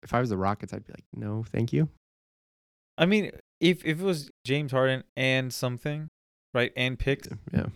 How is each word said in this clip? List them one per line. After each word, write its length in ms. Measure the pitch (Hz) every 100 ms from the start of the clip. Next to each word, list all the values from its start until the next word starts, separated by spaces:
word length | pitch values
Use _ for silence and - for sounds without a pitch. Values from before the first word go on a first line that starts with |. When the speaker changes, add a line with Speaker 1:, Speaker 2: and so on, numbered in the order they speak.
Speaker 1:
If 120 | -
I 60 | 120
was 100 | 127
the 60 | 98
Rockets, 360 | 95 104 95
I'd 120 | 107
be 80 | 107
like, 120 | - -
"No, 300 | - 107 107
thank 280 | 113 - 117
you." 160 | 139 156 - _ _ _ _ _ _ _ _ _ -
Speaker 2:
I 100 | 170
mean, 240 | 208 190 - - _
if, 240 | 165 175
if 160 | - 156
it 40 |
was 260 | 196 165 143 _
James 260 | - 143 147
Harden 300 | 131 131 131 - -
and 360 | 131 131 131
something, 560 | - 127 123 151 147 156 _ _ _ _
right, 180 | 127 120 -
and 220 | 127 127
picks, 300 | - 139 - 104 -
Speaker 1:
Yeah. 140 | - -